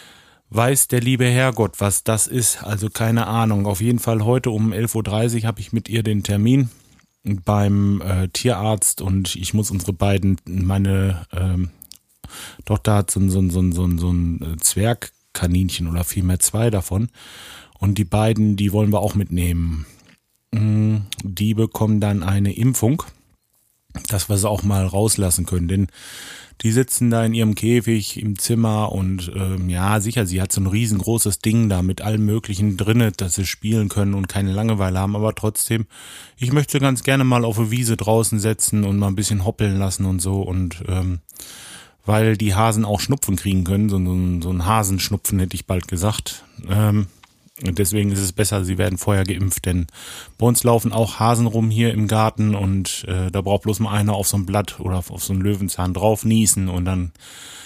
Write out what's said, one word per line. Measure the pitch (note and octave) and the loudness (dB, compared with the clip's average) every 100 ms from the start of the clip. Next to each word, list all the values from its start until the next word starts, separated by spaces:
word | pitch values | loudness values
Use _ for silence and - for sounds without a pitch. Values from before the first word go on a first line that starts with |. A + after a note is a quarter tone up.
| - - _ _ _ | -20 -20 _ _ _
Weiß | G#2 A#2+ C#3 - | 0 2 2 2
der | B2 | 0
liebe | A#2+ B2+ | 2 2
Herrgott, | B2 B2 C3 A2+ G#2 - | 4 4 2 2 0 0
was | G2+ - | -2 0
das | - A2 - | 0 0 0
ist, | B2+ A2+ - | -2 -2 -2
also | G2 G#2+ G#2+ | -4 -4 -4
keine | - A2+ A2+ G#2 | -2 2 2 2
Ahnung. | A2+ A2+ G2+ G2+ | 2 2 2 0
Auf | F#2+ | 0
jeden | A2+ A#2+ | 0 0
Fall | - A2+ | 0 0
heute | G#2+ B2+ B2 | 2 2 0
um | G#2+ A2 | 0 0
elf | G2+ A2+ | 0 -2
Uhr | A2+ | -2
dreißig | G2 G#2+ A#2+ A#2 | -2 0 0 0
habe | A2+ G#2 | -2 -4
ich | G#2 | -4
mit | A2+ - | -6 -4
ihr | A2 | -2
den | G#2+ G#2 | 0 -2
Termin, | F#2+ G2+ A2 C3+ B2 - _ _ _ _ | 0 2 4 4 2 -4 _ _ _ _
beim, | G2+ G2+ F#2+ G#2 G2+ G2+ G2+ G2+ | -6 -4 0 2 4 4 2 0
äh, | E2+ F#2 F#2 | 0 0 0
Tierarzt | - B2+ F#2+ G#2+ G#2 - - | -2 0 0 0 0 0 -2
und | F#2+ F#2+ F#2 - | -2 0 -2 -6
ich | F#2 | -2
muss | G#2+ G#2+ | -2 0
unsere | F#2+ F#2+ | -2 -4
beiden, | F#2 G2+ G2 G2 F2+ | 0 2 2 2 -2
meine, | - F#2 F#2 G2 G2 F#2+ F#2+ F2 D#2+ | -2 -2 0 2 2 2 0 -2 -6
ähm, | F#2 F#2 F2+ F2 - - - _ _ - - - - | -4 0 0 -2 -6 -20 -20 _ _ -20 -18 -18 -14
Tochter | - G2+ - G#2 | -4 0 2 2
hat | F#2 | 2
so | F#2+ | 0
ein, | F#2+ | 2
so | F#2+ | 2
ein, | F#2 | 2
so | F2+ | 2
ein, | F#2 | 2
so | E2+ F2+ | 2 0
ein, | E2+ | 0
so | F2+ | 0
ein, | F2 E2+ E2 | 0 0 -2
äh, | D#2 D#2+ | -6 -4
Zwergkaninchen | - F#2 A2 A#2+ - _ _ - F2+ F2+ F#2 - E2 | -2 0 0 0 -6 _ _ -4 0 2 0 -2 -2
oder | E2+ | -2
vielmehr | F2 - F2+ F2+ | -2 -2 0 0
zwei | - G#2+ A#2 | 0 2 0
davon. | G#2 - F#2+ A#2+ - - - - - - - | 0 -2 -2 -2 -6 -20 -20 -20 -20 -20 -4
Und | G2 G2+ | -2 0
die | |
beiden, | G2 G#2 A2 G#2+ G#2+ G2+ | 0 2 2 4 2 2
die | G2+ | 2
wollen | G#2 G#2+ | 2 2
wir | G#2 | 2
auch | G2+ | 0
mitnehmen. | G#2 G2 F2 F2 E2+ E2+ D#2 D2+ - _ _ _ _ - | 0 -2 0 0 0 -2 -4 -8 -16 _ _ _ _ -8
Mm, | A2 G#2+ G#2+ G#2+ G#2+ G2+ - | -2 2 2 2 0 -2 -8
die | G2 F2+ G#2 | -8 -2 0
bekommen | G#2+ A2 - G#2+ G#2+ | 2 0 0 2 2
dann | G#2 G2+ | 2 0
eine | F2 G2 G2+ | 0 0 0
Impfung, | - B2 B2+ C#3+ D#3+ - - _ _ _ _ _ _ _ - - | 2 0 2 0 0 -4 -16 _ _ _ _ _ _ _ -10 -4
dass | G2 - | -4 0
wir | G2 | 0
sie | G#2 | 0
auch | G#2 | -2
mal | G2 G2 F#2 | 0 0 0
rauslassen | F#2+ A2 - F#2+ E2+ E2+ | 0 0 2 0 0 -2
können. | F#2 E2+ | -2 0
Denn | F#2+ G2 - - - - - - - | 0 0 -4 -20 -18 -18 -18 -20 -4
die | A2+ | 0
sitzen | A#2 C3 - A#2+ | 2 2 0 2
da | A2+ | 2
in | A2+ | 2
ihrem | A2+ A2 | 2 0
Käfig | G2+ A2 A#2+ A2+ A2+ G2+ - | 2 2 2 2 -2 -2 -6
im | G#2+ F#2+ | -6 -4
Zimmer | - A#2 A2 G#2+ G#2+ | -2 2 2 0 0
und, | G2 F#2+ F#2+ E2+ | -2 -2 -2 -6
ähm, | G2 F#2+ F#2 F2+ | -6 -4 -2 -2
ja, | F2+ F#2+ G#2+ | 0 2 0
sicher, | G2+ A#2+ | 0 -2
sie | F#2+ F#2 | 0 0
hat | F#2+ | -2
so | - | 0
ein | F#2+ | 0
riesengroßes | G#2 A#2 G2+ G2 A2+ G#2+ - | 0 0 0 0 0 0 0
Ding | A2 A2+ A2 | 2 2 2
da | F#2 | 2
mit | F#2 F#2 | 0 -2
allem | G2+ A2 | -2 0
Möglichen | G#2 A2 - F#2+ G#2 F#2 | 0 0 -2 -2 0 0
drinne, | G#2 A#2 A2+ | 2 4 4
dass | - F#2 | 0 -4
sie | - | -2
spielen | F#2 - G#2+ A2 G2+ | -4 -4 -2 0 0
können | G#2+ G2+ | 0 0
und | G2 F#2 | 0 -2
keine | G2+ G2 | -2 -2
Langeweile | G2 A2+ G#2 F#2+ F#2 | 0 0 0 0 0
haben. | G2 G#2 | 0 0
Aber | A2 | -2
trotzdem, | - G#2+ - - A2+ A2 - - - - - | -2 -4 -4 -2 -2 -4 -12 -20 -20 -20 -6
ich | B2 | 0
möchte | D3 C#3+ | 0 0
sie | C#3+ | 2
ganz | C3+ B2+ | 2 0
gerne | - C3+ | 0 2
mal | C3 B2 | 4 2
auf | A2+ G#2 | 2 0
der | A2 | 0
Wiese | B2 A#2 A2 | 0 0 0
draußen | G2+ A2+ A2 A2 | 2 2 2 0
setzen | A2 G#2+ - G#2+ | 0 0 0 0
und | G2+ G2+ | 0 2
mal | G2 | 0
ein | F#2+ | 0
bisschen | G2+ G#2 | -2 -2
hoppeln | F#2+ - G#2+ G2 | -2 -2 0 0
lassen | F#2+ - F#2+ | -2 -2 -2
und | F#2+ | -2
so. | F2+ G2 | -2 -2
Und, | F#2 F#2 F2+ E2+ F#2 | -2 -2 -4 -6 -4
ähm, | F2+ F#2 F2 _ - - - - - - _ - | -2 -2 -4 _ -20 -20 -20 -20 -20 -20 _ 0
weil | G#2+ A2 G#2 | 2 4 2
die | G#2+ | 2
Hasen | F#2+ A2+ G#2+ | 2 2 2
auch | G#2 G2+ | 0 -2
Schnupfen | - C3+ - F#2+ | 0 -2 0 -2
kriegen | G2+ F#2+ | 0 0
können, | F2 G2 G#2+ | 2 2 2
so, | F#2+ | 2
so, | F2+ F#2 F2+ F2+ | 0 0 0 0
so | E2+ | -2
ein | F2+ | -2
Hasenschnupfen | F2 A2+ G2 F#2+ - G2 - G2 | 2 2 2 -2 -2 -4 -2 0
hätte | F#2 F2+ | 0 -4
ich | - | -4
bald | F#2 - | -4 -2
gesagt, | F2 G2+ A2 - - - - F2 | -2 -2 -2 -6 -12 -18 -16 -2
ähm, | G2 G#2+ G#2 G2 _ - _ _ - | 2 4 2 0 _ -20 _ _ -8
und | F#2+ F2 | -6 -2
deswegen | G2 G#2+ G2+ | 0 0 0
ist | G2+ | 0
es | G2 | -2
besser, | F#2 G#2 G2+ | 0 0 0
sie | F#2 F#2 | -2 0
werden | F#2 F#2 | 0 0
vorher | - G2 | 0 0
geimpft, | F#2 F2+ F#2+ - F#2 | 0 -2 -2 -2 -2
denn | F2 E2+ - - - - - | -2 -2 -8 -18 -18 -16 0
bei | A#2+ | 2
uns | A#2 | 4
laufen | A#2+ A#2 A#2 | 4 2 2
auch | A2 G#2+ - | 0 -2 0
Hasen | A2+ A#2 A#2 | 2 4 2
rum | A2 A2 | 2 0
hier | A2 A#2 | 2 0
im | G#2+ G#2 | 0 0
Garten | G#2+ A2 - G#2+ G2+ | 2 2 2 0 0
und, | G2 G2 F2+ - - | 0 0 -2 -6 -4
äh, | F#2 F#2 | -2 -2
da | G2 | -2
braucht | F#2+ G2+ | 0 0
bloß | G#2+ G2+ | 0 -2
mal | G#2+ | 0
einer | G#2 G#2 | 0 0
auf | G2+ G2 | 0 0
so | G#2 | -2
ein | |
Blatt | F#2 G2+ G2+ - | 0 -2 -2 -6
oder | F2+ F2+ | -4 -4
auf, | - | -4
auf | F#2+ | -8
so | - | -4
einen | F#2+ | -2
Löwenzahn | G2 G2+ F#2+ - F#2 | 0 -2 -4 -2 -2
drauf | F2+ G#2 G#2+ | 2 2 2
niesen | A2 A2 A2 - F#2+ | 2 4 4 2 0
und | F2+ | -2
dann | F2+ F#2 F2 - - - - - | 0 -2 -4 -8 -20 -20 -20 -20